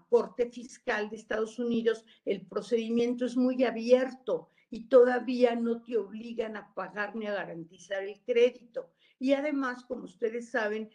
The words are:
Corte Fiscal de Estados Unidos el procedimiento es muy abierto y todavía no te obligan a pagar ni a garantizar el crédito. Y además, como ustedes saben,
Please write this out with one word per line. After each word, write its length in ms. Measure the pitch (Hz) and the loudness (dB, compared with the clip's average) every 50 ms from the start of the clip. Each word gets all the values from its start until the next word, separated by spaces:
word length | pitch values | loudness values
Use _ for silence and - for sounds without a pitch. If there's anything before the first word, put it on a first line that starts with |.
| _ _ | _ _
Corte 420 | - 233 - - - - 240 240 | 2 2 2 2 -2 -4 -4 -4
Fiscal 600 | - 247 233 - - - _ - 220 214 208 214 | -6 -10 -16 -16 -18 -10 _ -4 -4 -4 -4 -6
de 60 | 220 | -8
Estados 420 | 214 - - 220 220 220 220 - - | -10 -8 -6 -4 -4 -4 -4 -4 -4
Unidos 460 | 240 240 233 226 220 233 226 226 - _ - _ _ | -4 -2 -2 0 2 0 0 -2 -4 _ -20 _ _
el 220 | - 202 190 - | -4 -4 -4 -6
procedimiento 800 | - - 208 202 - 240 226 226 220 233 233 240 240 247 240 247 | -8 -8 -8 -4 -2 -2 -2 0 0 0 0 0 0 0 -2 -4
es 100 | 240 240 | -2 0
muy 260 | 254 254 254 262 254 262 | 2 2 2 2 2 0
abierto 840 | 226 220 226 226 240 247 254 269 269 - - _ - 185 160 - - _ _ _ _ | 0 0 -2 2 4 4 6 4 2 -4 -6 _ -4 -4 -4 -4 -8 _ _ _ _
y 180 | 233 220 - - | -14 -14 0 6
todavía 640 | 269 254 240 254 247 247 - 262 254 240 247 233 233 | 8 8 8 8 6 2 0 -2 0 2 4 4 4
no 280 | 233 233 233 226 233 - | 2 0 -2 -2 -4 -4
te 160 | 233 247 220 | -4 -4 -4
obligan 580 | 196 190 214 214 233 240 233 233 220 220 214 | -4 -4 -8 -12 -12 -10 -8 -6 -6 -6 -8
a 160 | 208 196 - _ | -10 -14 -12 _
pagar 420 | - 190 180 180 208 208 202 202 | -10 -10 -8 -6 -6 -6 -6 -6
ni 120 | 226 214 | -6 -6
a 80 | 208 202 | -4 -4
garantizar 680 | 190 165 165 170 170 165 165 190 185 - - 202 196 196 | -4 -6 -6 -10 -12 -14 -14 -18 -20 -12 -8 -6 -6 -6
el 200 | 196 208 - _ | -6 -10 -8 _
crédito. 680 | - 247 233 240 254 247 - - - - 180 - - _ _ _ _ _ - | 0 4 6 6 6 4 0 -12 -14 -10 -10 -10 -10 _ _ _ _ _ -4
Y 160 | 262 262 277 | 0 2 2
además, 500 | 269 277 302 285 277 269 247 247 247 - | 2 2 0 -2 -2 -2 -2 -4 -8 -10
como 200 | - 254 233 185 | -10 -10 -10 -10
ustedes 440 | 180 - _ 233 220 226 240 233 - | -12 -10 _ -6 -4 -4 -6 -8 -6
saben, 400 | - 247 214 208 214 220 220 214 - | -4 -2 -2 -2 -2 -4 -8 -10 -14